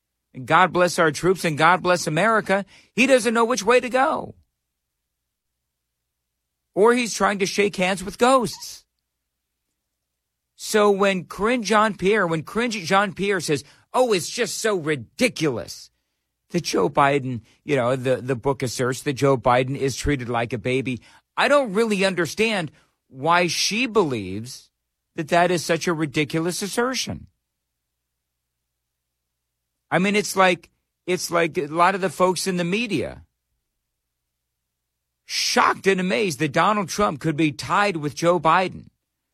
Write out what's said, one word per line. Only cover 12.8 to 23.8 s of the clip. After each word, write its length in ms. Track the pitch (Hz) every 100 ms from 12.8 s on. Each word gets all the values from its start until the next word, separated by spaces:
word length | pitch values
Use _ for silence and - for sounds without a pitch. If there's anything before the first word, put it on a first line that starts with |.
Jean-Pierre 580 | 160 190 202 147 202 185
says, 240 | 160 143 - _ _
"Oh, 200 | 240 254
it's 160 | 185 -
just 300 | - 214 -
so 180 | 220 190
ridiculous 1120 | 151 143 107 - 240 - 156 110 - - - _ _ _ _ _ _
that 120 | 175
Joe 260 | - - 170
Biden," 540 | 147 139 143 127 117 - _
you 120 | - 139
know, 180 | 120
the, 220 | 135 127 127
the 180 | 123
book 280 | 117 139 135
asserts 400 | 123 - 123 123
that 100 | 147
Joe 240 | 127 139 131
Biden 400 | 127 123 131 139
is 180 | 135
treated 340 | - 147 139 120
like 240 | 120 120
a 60 | 120
baby, 420 | 127 131 123 120 - _ _ -
I 60 | 233
don't 240 | 294 247
really 320 | 190 226 190
understand 680 | 196 175 165 - 226 202 156 - _ _ _
why 380 | 131 151 175 180
she 400 | - - 214